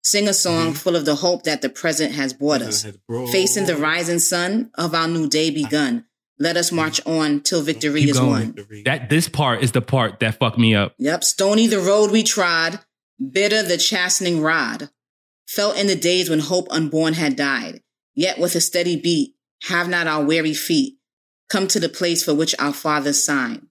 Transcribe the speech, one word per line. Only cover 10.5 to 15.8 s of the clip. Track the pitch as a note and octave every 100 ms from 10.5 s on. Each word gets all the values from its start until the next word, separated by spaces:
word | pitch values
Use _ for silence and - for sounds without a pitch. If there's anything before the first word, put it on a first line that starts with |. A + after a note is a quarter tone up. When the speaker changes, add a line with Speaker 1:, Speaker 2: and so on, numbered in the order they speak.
| A#2+
Speaker 3:
me | A2+ G#2
up. | G2+ -
Speaker 1:
Yep. | C3+ E3+
Stony | - - G3 G#3+ A3+
the | G#3
road | F3+ G#3 G#3
we | A3+
trod, | A3+ - F3+ E3 E3 F#3+ _ _ _ _ C3+
bitter | F#3 G#3 G#3+
the | F#3+ E3+
chastening | - G3+ F3+ - F3+ E3+
rod. | D#3 D#3+ A#2+ A2+ C#3+ _ _ _ _ _ -
Felt | - G3+
in | -